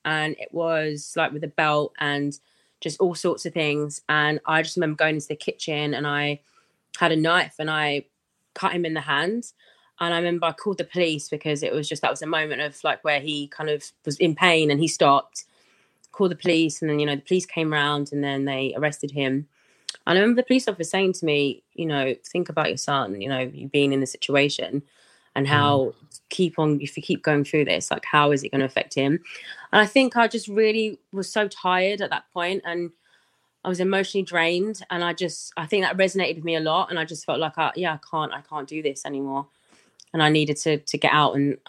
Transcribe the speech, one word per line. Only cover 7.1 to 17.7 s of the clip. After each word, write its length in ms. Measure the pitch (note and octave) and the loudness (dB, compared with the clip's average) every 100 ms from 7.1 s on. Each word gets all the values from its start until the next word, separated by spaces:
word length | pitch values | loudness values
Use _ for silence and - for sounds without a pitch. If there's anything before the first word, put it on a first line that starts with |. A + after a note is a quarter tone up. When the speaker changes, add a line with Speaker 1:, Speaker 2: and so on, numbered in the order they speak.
Speaker 1:
a 60 | D#3+ | 2
knife 380 | D#3+ F3 - - | 4 2 2 -4
and 120 | D#3 | -4
I 360 | D#3 D3+ C#3+ - _ _ _ _ | 0 0 -2 -6 _ _ _ _
cut 200 | - F#3+ | -4 -2
him 120 | F3 E3+ | 0 -2
in 80 | |
the 80 | D#3+ | -2
hand. 500 | C#3+ C#3+ E3+ A#3 - - _ _ _ - | 0 0 0 -4 -8 -16 _ _ _ -6
And 140 | E3+ | -2
I 40 | E3+ | 0
remember 280 | F3 E3+ E3 | 0 0 -2
I 80 | |
called 240 | D#3 G#3 F#3+ | -2 -4 -4
the 80 | E3 | -4
police 420 | F3+ E3+ D3+ - | 0 0 -2 -6
because 340 | D3+ D#3 D3 | -6 -4 -2
it 100 | C#3 | -2
was 160 | C#3+ C#3+ | -4 -4
just, 140 | D3 | -2
that 80 | C#3 | -2
was 100 | C#3 | -2
a 60 | D#3 | -2
moment 340 | D#3+ D3+ D3 | -2 -2 -4
of, 200 | D3 - | -6 -4
like, 200 | D#3 - | -4 -2
where 160 | D#3 C#3+ | 0 0
he 280 | D3 D3 C#3+ | -2 -8 -8
kind 220 | - D#3 | -8 -4
of 140 | D3 - _ - | -4 -6 _ -6
was 120 | C#3+ | 0
in 180 | F3 D3+ | 2 4
pain 360 | F3+ D#3+ D3+ | 6 6 4
and 80 | C#3 | 2
he 80 | D#3+ | 2
stopped, 580 | - D3+ C#3 - - - _ _ _ _ _ _ | 4 6 6 2 -12 -18 _ _ _ _ _ _
called 200 | - F#3+ | 0 0
the 40 | E3 | 0
police, 460 | F3+ D#3+ D#3+ - | 2 4 2 0
and 80 | D#3 | 0
then, 100 | D3 | 2
you 60 | D3 | 0
know, 100 | C#3+ | -2
the 60 | |
police 260 | - F#3 F3+ | 0 0 0
came 260 | - D#3 | -4 0